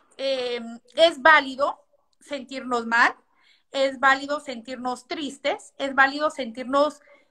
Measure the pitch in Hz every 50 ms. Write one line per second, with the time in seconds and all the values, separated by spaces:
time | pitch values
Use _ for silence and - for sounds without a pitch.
0 | _ _ _ - 269 269 269 262 247 247 240 240 233 226 233 233 _ _ _ 285
1 | 330 339 330 269 247 320 311 302 277 269 262 247 285 320 - - _ _ _ _
2 | _ _ _ _ _ - 294 277 240 - 262 262 233 254 247 233 226 226 226 233
3 | 254 - - - _ _ _ _ _ _ _ _ _ _ - 277 269 277 269 254
4 | 262 269 269 277 285 277 294 302 294 285 254 226 220 254 262 240 247 254 247 240
5 | - - 349 339 302 262 196 - - 277 381 - - - _ - 277 277 269 262
6 | 269 277 277 294 302 311 311 - 262 233 220 254 254 233 269 285 294 302 294 -
7 | _ _ _ _ _ _